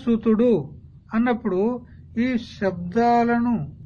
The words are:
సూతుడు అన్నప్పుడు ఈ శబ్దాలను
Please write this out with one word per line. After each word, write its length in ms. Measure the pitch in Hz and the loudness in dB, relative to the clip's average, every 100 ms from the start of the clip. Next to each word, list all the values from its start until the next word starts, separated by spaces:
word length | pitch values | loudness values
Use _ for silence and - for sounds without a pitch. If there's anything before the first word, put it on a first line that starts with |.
సూతుడు 760 | - 226 226 214 247 190 - - - - - | -2 0 2 4 4 2 -2 -12 -20 -20 -6
అన్నప్పుడు 720 | 220 247 226 214 185 220 247 - - - 220 | -2 0 0 -2 0 0 -2 -10 -20 -8 -4
ఈ 200 | 247 240 | -2 -2
శబ్దాలను 1400 | - - 196 175 175 226 240 233 233 233 240 220 147 - | -6 -4 -4 -2 -4 0 4 4 2 2 0 -2 -4 -12